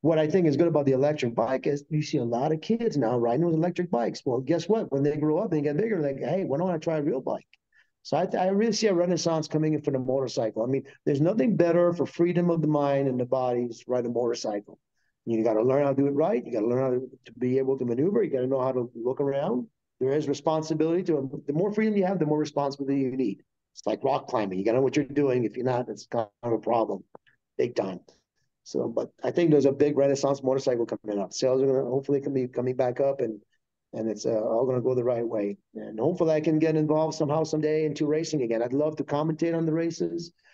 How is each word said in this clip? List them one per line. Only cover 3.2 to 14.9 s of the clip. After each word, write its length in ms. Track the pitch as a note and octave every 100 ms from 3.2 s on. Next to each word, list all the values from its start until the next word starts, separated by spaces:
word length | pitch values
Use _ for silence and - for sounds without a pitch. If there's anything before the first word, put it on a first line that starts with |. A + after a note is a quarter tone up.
| A#2 C3+
with 100 | E3+
electric 360 | D#3+ F3+ F3+ F3+
bikes. 320 | A#3 A3 -
Well, 160 | - B2
guess 260 | C3 E3 E3
what? 240 | A3 -
When 100 | C#3
they 140 | C#3+ C#3+
grow 220 | D3+ D#3
up 140 | G#3
and 100 | D#3+
get 140 | D3 D3
bigger, 240 | A3 F#3+
like, 180 | D3 C3+
"Hey, 260 | B2 C3
why 120 | F3 C#3
don't 140 | F#3
I 80 | E3+
try 180 | E3+ D#3
a 60 |
real 180 | D3 G3
bike?" 260 | - - - _ _ _ _ _
So 140 | - C#3+
I, 80 | F3+
th-, 140 | G#3
I 80 | F#3
really 260 | G3 A3+
see 120 | G#3 G#3+
a 60 |
renaissance 540 | F3 F3 E3+ E3+ D#3+ D#3
coming 240 | D#3 D#3
in 80 | D3+
for 100 | D3
the 80 | C3+
motorcycle. 640 | B2+ C3 B2+ C3 A2+ A2
I 40 | A#2+
mean, 180 | C3+ - - -
there's 160 | C#3
nothing 340 | D#3+ A3 C4 D#3+
better 340 | E3+ E3+ F3
for 120 | F3
freedom 460 | C3+ - F3 E3+ F3
of 100 | E3
the 80 | D3+
mind 400 | D3 C#3+ C#3 C#3
and 100 | B2+
the 60 |
body 380 | B2 C3 B2+ B2
is 200 | A#2+ A2+ -
ride 160 | B2
a 60 | A#2+
motorcycle. 680 | A#2+ A#2+ A#2 A2+ G#2 G2+ - _